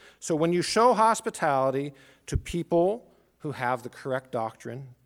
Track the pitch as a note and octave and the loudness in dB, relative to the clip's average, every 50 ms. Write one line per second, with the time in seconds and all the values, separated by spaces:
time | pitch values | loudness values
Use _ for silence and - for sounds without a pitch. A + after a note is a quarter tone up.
0 | - - _ - - - E3 D3+ E3 E3+ F3 F3 D#3+ - - G#3+ A#3 B3+ A3+ G3+ | -20 -20 _ -14 -4 -2 0 0 2 2 2 0 0 0 2 4 4 4 6 6
1 | A3 A3+ A3 - - A3 - - F3+ D3+ C#3 C3 C3+ C3+ B2+ C#3 C#3+ D3 C#3+ - | 4 2 2 0 -2 -8 -4 -2 0 2 2 2 2 2 0 -2 -4 -6 -10 -14
2 | - - - _ - - C#3+ - - - - E3+ D#3+ - F3+ E3+ F3 F#3+ G#3+ A#3+ | -20 -20 -20 _ -10 -6 -6 -6 -4 -4 -6 -6 -2 2 2 2 4 2 0 -4
3 | - _ _ _ _ _ _ _ - D3+ - - B2+ A#2+ B2+ A#2+ A#2+ A#2+ - - | -10 _ _ _ _ _ _ _ -10 -10 -6 -4 -2 -2 -2 -2 -6 -12 -14 -10
4 | - C#3 B2+ C3 C3 - - A#2 A2+ A2 - - - A#2 A#2 C3+ C#3 B2+ - _ | -6 -6 -6 -6 -6 -6 -6 -6 -6 -6 -8 -12 -14 -12 -12 -12 -14 -16 -20 _
5 | _ | _